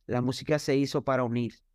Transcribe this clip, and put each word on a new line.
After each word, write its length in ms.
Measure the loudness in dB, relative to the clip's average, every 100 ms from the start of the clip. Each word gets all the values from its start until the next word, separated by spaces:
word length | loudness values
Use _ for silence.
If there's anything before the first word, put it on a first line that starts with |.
| -4
la 160 | -2
música 360 | 0 -4 0 0
se 180 | 2 2
hizo 280 | 2 0
para 180 | 0 0
unir, 320 | 0 0 -2 -6 _